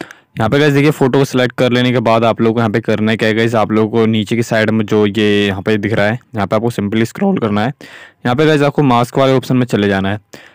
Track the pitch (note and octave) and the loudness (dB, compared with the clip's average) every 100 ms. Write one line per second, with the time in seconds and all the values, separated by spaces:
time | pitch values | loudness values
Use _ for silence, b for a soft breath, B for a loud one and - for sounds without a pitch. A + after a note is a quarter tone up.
0 | B B B - A2 C#3 D3+ C#3 C#3+ D3 | B B B -6 -2 2 2 2 2 2
1 | C3+ C3+ C3+ B2+ B2 - B2 B2 B2 A#2+ | 2 2 0 0 -2 0 0 2 2 0
2 | A2+ A2+ A#2 G#2+ A2+ A2+ A2+ A2+ A2 G#2 | 2 2 2 2 0 0 0 -2 -2 -2
3 | G#2+ G#2+ A2 A2 A#2 A2+ G2+ G#2+ A2 A#2 | 0 0 0 0 0 0 0 0 0 0
4 | A2 A2 G#2 A2+ A#2 A2+ G#2+ A2 G#2 G#2+ | 0 0 -2 -4 -2 0 0 -2 0 0
5 | G#2 G#2 G#2 G#2 G2+ G2 G2 A2 G#2 G#2+ | 0 0 0 2 0 -2 -4 -2 -2 -2
6 | G#2 B2 - A2+ G2 A2 A#2 - G2+ A2+ | -2 -2 -8 -8 -2 -2 -2 -4 -4 -2
7 | A2+ - G3 F#3 A2 G#2 A#2 - B B | -2 -2 -4 -2 -2 -2 -2 -6 B B
8 | B B A#2+ B2 D#3 D3 C#3+ D3 C#3+ A#2+ | B B -4 0 2 2 2 2 2 2
9 | A#2+ C3+ C3+ C3 - B2+ A#2+ A2 G2+ F#2+ | 0 0 2 2 0 -2 0 0 0 0
10 | F#2+ G#2 - B B | -2 -6 -10 B B